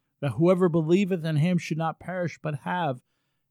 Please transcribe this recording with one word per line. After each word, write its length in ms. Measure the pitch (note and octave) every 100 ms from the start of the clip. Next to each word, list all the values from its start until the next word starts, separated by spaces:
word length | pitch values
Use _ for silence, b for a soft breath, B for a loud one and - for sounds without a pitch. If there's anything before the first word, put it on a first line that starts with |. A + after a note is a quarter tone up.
| _ _
that 120 | C#3+
whoever 360 | A2+ E3+ F#3 F#3
believeth 560 | E3 D#3 F3+ G3 F#3
in 120 | D#3+ D3+
him 200 | E3+ F3+
should 220 | - D#3
not 200 | D#3+ D3+
perish, 400 | - F3+ F3 -
but 180 | D#3 D3
have 420 | F#3 F3+ D#3+ B2+ _ _ _ _ _